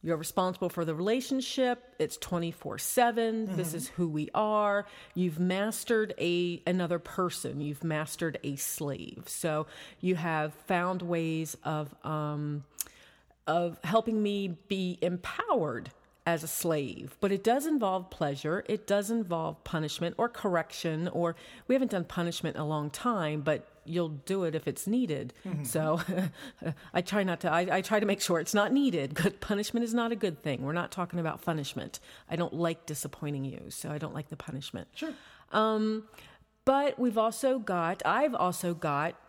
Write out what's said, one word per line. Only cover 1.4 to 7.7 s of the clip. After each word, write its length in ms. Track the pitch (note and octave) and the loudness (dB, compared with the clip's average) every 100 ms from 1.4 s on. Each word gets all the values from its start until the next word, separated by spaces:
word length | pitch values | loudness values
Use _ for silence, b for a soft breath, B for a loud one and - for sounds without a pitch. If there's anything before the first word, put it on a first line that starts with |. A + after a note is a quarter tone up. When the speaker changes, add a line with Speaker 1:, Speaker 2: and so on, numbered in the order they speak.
| B3+ - B3+ B3 - - | -2 0 2 0 -6 -2
Speaker 1:
It's 200 | D#3 - | -2 -2
twenty-four 580 | - F3+ E3+ - - - | -4 -2 -2 -4 -8 -6
seven. 800 | - - A#3+ A#3 A3+ A3 G#3+ F#3 | 0 4 4 4 2 0 -2 -2
This 120 | F3 | -2
Speaker 2:
Mm-hmm. 80 | E3 | -4
Speaker 1:
is 100 | B3+ | -6
who 180 | - F3 | -2 0
we 220 | D3+ D3+ | 0 0
are. 500 | - G#3+ G#3+ G#3 G3+ G3+ B B | 2 2 4 4 2 -2 B B
You've 240 | - F3+ D#3 | 0 0 2
mastered 720 | F3+ F#3 G#3 G#3+ - A3+ G#3+ - | 2 2 0 -2 2 2 2 0
a, 400 | E3+ F3 F3 F3 - | 2 2 0 0 0
another 320 | F#3 E3+ E3+ | 2 2 -2
person. 640 | - - F3+ - - C3+ | -2 -2 0 0 -6 -4
You've 200 | D3 | -4